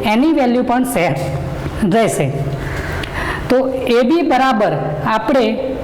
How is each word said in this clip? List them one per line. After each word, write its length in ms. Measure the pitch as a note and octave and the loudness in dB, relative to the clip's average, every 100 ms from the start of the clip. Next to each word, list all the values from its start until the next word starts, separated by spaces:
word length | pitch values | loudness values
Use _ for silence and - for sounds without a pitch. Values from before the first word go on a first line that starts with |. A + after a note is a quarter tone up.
| A3+ | 0
એની 280 | A3 D4+ | 2 4
વેલ્યુ 300 | D#4 B3 A#3+ | 4 2 2
પણ 200 | B3 B3 | 0 0
સેમ 300 | B3+ F3+ E3 D3+ - - - - - - G#3 | 0 0 0 0 -2 -4 -4 -6 -6 -2 2
રહેશે. 420 | G#3+ G#3 - C#3 C3+ - - - - - - - - - - - | 2 2 0 -2 -2 -4 -4 -6 -6 -6 -6 -6 -6 -6 -6 0
તો 200 | B3+ C4 | 2 2
એ 340 | C4 B3+ A#3+ | -2 0 2
બી 180 | B3 E4 | 4 2
બરાબર 500 | E4+ B3+ C4+ A3+ G3 D3+ - - - | 2 2 2 2 2 0 -2 -4 -2
આપણે 680 | A3 - C4 A3 A3 - - | -2 2 2 2 0 -4 -6